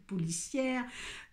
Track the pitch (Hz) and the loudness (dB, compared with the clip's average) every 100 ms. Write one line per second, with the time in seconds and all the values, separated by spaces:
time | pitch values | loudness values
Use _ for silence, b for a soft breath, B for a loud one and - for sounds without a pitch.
0 | - 190 165 165 - 269 262 254 247 B | -4 0 2 0 0 2 4 2 0 B
1 | B B B | B B B